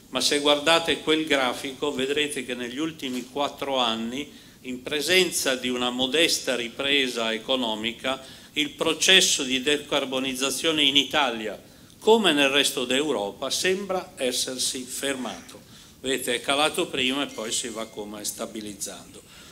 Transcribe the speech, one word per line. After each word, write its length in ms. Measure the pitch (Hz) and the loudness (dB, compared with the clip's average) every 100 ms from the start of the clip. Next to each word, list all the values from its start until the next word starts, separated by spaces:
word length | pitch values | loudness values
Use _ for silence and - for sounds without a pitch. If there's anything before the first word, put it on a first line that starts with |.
| - | -6
ma 100 | 131 | -2
se 180 | 123 147 | 2 2
guardate 600 | 147 147 147 165 160 135 | 4 2 4 4 4 -2
quel 240 | 156 156 156 | 2 0 2
grafico 640 | 139 127 113 139 131 147 | 2 2 -2 -8 -4 -4
vedrete 520 | 127 135 147 147 139 | -2 -2 0 -2 -4
che 100 | 127 | -6
negli 240 | 123 120 127 | -6 -6 -4
ultimi 460 | 160 160 135 123 | -6 -6 -6 -6
quattro 540 | 113 139 143 - 139 131 | -6 -4 -4 -4 -2 0
anni, 520 | 120 113 113 127 147 - - - | 2 0 -4 -6 -10 -14 -20 -16
in 200 | 131 127 | -10 -10
presenza 760 | 139 147 147 185 175 - 143 127 | -4 -4 4 4 4 2 0 0
di 120 | 123 | 0
una 220 | 123 123 | 0 0
modesta 640 | 123 131 151 165 - - | 0 0 4 4 2 0
ripresa 760 | 123 117 - 139 143 127 117 113 | -2 -4 -4 0 2 2 0 -2
economica, 920 | 110 110 131 117 107 113 117 131 131 - - - | -2 -2 -2 0 -2 -4 -4 -4 -6 -8 -20 -8
il 180 | 147 147 | -4 -4
processo 720 | - 160 156 - 190 180 - | -2 -2 2 6 6 6 2
di 180 | 131 131 | 0 0
decarbonizzazione 1200 | 147 143 147 147 135 131 135 127 135 131 165 156 | 2 0 0 -2 0 -2 -2 -2 -2 0 0 4
in 120 | 139 143 | 4 4
Italia, 760 | 127 156 135 113 107 92 - - - - | 2 0 0 -2 -6 -8 -16 -20 -20 -2
come 360 | - 226 190 | 6 6 6
nel 160 | 147 139 | 6 4
resto 340 | 139 135 - | 4 2 0
d'Europa, 640 | 123 131 156 113 101 101 135 | 0 0 2 0 -2 -4 -4
sembra 640 | - 185 190 196 185 165 - | 0 0 0 -2 -4 -4 -4
essersi 680 | 127 123 - 127 - 135 | -2 0 -4 -2 -2 -4
fermato. 760 | 123 - 139 135 117 90 - 101 - - - - | -8 -6 -4 -4 -6 -10 -14 -20 -20 -20 -20 -10
Vedete, 320 | 131 131 127 | -4 -2 0
è 60 | 120 | -2
calato 440 | - 139 151 151 165 | 0 2 2 0 -2
prima 340 | 139 127 139 | 0 0 0
e 100 | 131 | -4
poi 180 | - 113 | -6 -4
si 180 | - 120 | -4 -4
va 180 | 107 110 | -6 -8
come 380 | - 104 104 | -10 -10 -8
stabilizzando. 1000 | 104 - 110 110 107 95 98 92 - - - - - | -8 -6 -8 -8 -10 -10 -10 -10 -16 -20 -20 -20 -20